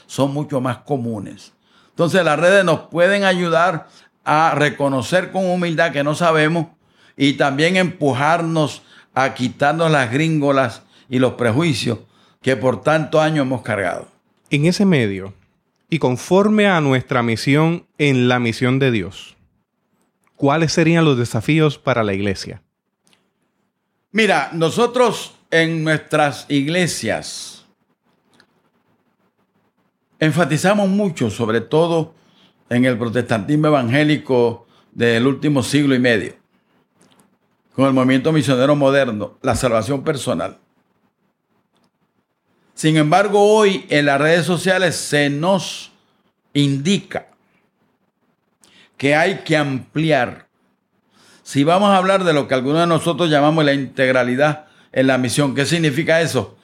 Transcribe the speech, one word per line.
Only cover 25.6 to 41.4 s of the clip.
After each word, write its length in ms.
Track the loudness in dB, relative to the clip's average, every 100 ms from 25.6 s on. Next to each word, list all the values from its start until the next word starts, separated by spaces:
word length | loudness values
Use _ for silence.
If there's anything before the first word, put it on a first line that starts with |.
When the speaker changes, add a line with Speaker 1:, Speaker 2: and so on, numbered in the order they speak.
| 0 -2
Speaker 1:
nuestras 640 | -2 -2 -2 0 0 -2 -4
iglesias 1200 | -2 0 -2 -2 -4 -4 -4 -6 -14 -16 -20 _ _ _ _ _ _ _ _ _ _ _ _ _ _ _ _ _ _ _ _ _ _ _ _ _ _
enfatizamos 680 | -2 0 0 0 0 0 0
mucho, 420 | 0 -2 -2 -4
sobre 300 | -2 -2 -2
todo 540 | 0 0 2 0 -4 _ _ _ _ _ _
en 160 | 0
el 140 | 0 0
protestantismo 720 | -2 -4 -2 -4 0 0 2
evangélico 1000 | 2 0 0 0 0 0 0 0 -2 -14 _ _
del 340 | -2 0 2 0
último 360 | 0 -2 -2
siglo 320 | 0 0 2
y 40 | 2
medio, 360 | 2 0 -2 -12 _ _ _ _ _ _ _ _ _ _ _ _ _
con 120 | -2 0
el 80 |
movimiento 380 | 2 2 0 0
misionero 440 | 0 0 0 2 2
moderno, 640 | 2 2 0 -4 -8 -6
la 140 | -4
salvación 500 | -2 0 0 -2 -4
personal. 540 | -4 -6 -4 -6 -6 -10 _ _ _ _ _ _ _ _